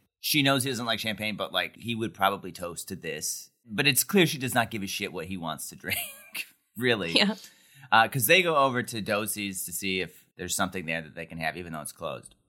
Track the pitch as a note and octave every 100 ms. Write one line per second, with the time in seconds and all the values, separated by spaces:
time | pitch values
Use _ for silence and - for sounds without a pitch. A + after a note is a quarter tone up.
0 | _ _ - D3+ C3+ C#3 C3+ A#2 A#2+ A2
1 | A2+ G#2 G#2+ G2 E2+ F2+ E2+ - A2 A2
2 | A2 - G2 G2 F#2+ - F2 E2+ - F#2
3 | E2 D2+ - - - _ A#2+ G#2 C#3+ C#3
4 | - G3+ D#3+ D3 B2+ B2 A2 A2 G2 -
5 | F#2+ E2+ E2+ F#2+ D#2+ D2 - - - -
6 | - - - - - _ _ - B2 A2
7 | E2+ E2+ G3+ - - _ _ - - A2
8 | A2+ C3+ G#2+ F3+ F3 D3 C3 B2 A2+ A2+
9 | G2+ G#2 G#2+ G#2 G2+ F#2 - - G2 F#2
10 | F2 - _ - F2+ - F#2 F#2+ D#2+ E2
11 | D2+ E2 E2 E2 D#2+ E2 F2 D#2 D2 -
12 | D#2+ B1 - _